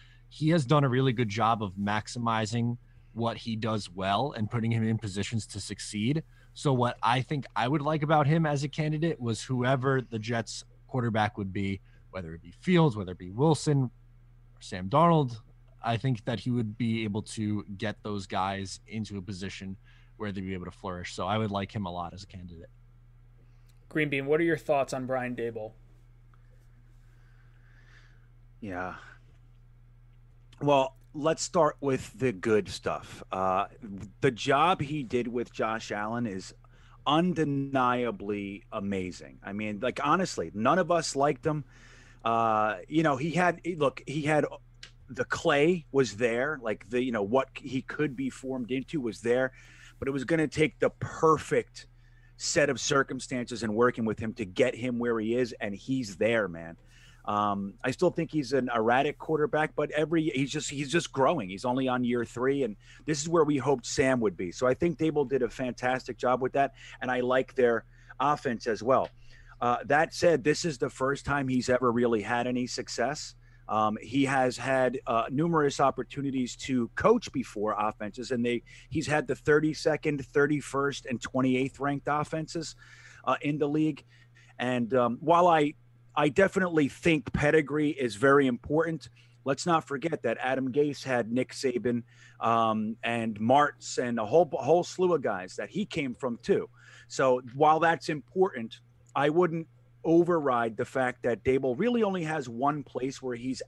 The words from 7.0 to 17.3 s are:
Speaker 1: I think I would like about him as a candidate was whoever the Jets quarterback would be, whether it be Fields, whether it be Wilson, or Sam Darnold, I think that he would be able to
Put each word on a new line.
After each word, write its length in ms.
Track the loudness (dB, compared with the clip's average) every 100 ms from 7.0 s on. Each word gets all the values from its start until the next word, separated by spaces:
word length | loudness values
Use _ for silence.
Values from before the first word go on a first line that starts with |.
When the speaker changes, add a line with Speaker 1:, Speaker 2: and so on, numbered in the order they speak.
Speaker 1:
I 200 | 0 0
think 240 | 0 -4 -4 -2
I 120 | 0
would 120 | 0
like 220 | 0 0
about 240 | 2 4 4
him 180 | 4
as 200 | 2 0
a 40 | -4
candidate 500 | -4 -2 0 -2 -2
was 220 | -4 -4
whoever 600 | -4 0 2 2 2 0
the 160 | 0 -6
Jets 460 | -4 -4 -4 -10 -16 -20 -8
quarterback 500 | -4 0 2 0 -2
would 140 | -6
be, 280 | -4 -4 -4 -10 -20 -14
whether 240 | -12 -10
it 80 | -12
be 100 | -16 -6
Fields, 360 | 2 6 6 2
whether 160 | -6
it 60 | -8
be 120 | -8
Wilson, 540 | 2 2 4 2 2
or 760 | 2 -4 -20 -20 -20 -20 -20 -20
Sam 280 | -12 -10 0
Darnold, 480 | 4 6 6 2 -4 -16 -20 -20 -8
I 140 | -2 -2
think 280 | -2 -4
that 160 | -4 -4
he 100 | -2
would 260 | -2 -2 -2
be 280 | -2 -2
able 180 | -2 -4
to 420 | -6